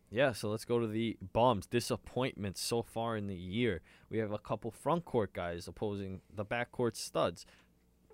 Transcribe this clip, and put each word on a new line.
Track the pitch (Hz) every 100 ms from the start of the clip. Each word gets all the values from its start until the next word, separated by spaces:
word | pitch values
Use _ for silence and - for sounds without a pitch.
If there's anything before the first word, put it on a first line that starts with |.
| _
Yeah, | 104 139
so | 113 107
let's | 110
go | - 120
to | 113
the | 110 117 - 98
bums. | 113 123 104 -
Disappointments | 120 - 113 - - 127 - 101 85
so | - 117
far | 113 110 117 110
in | 101
the |
year. | 92 90 104 120 82 - - -
We | 110
have | 107
a | 107
couple | - 120 117
front | - 135 170
court | - 123 98
guys | - 87 85 85
opposing | - 110 101 95 92 -
the | 98
back | 101 120 120
court | - 120 -
studs. | - - 127 85 - - _ _ _ _ _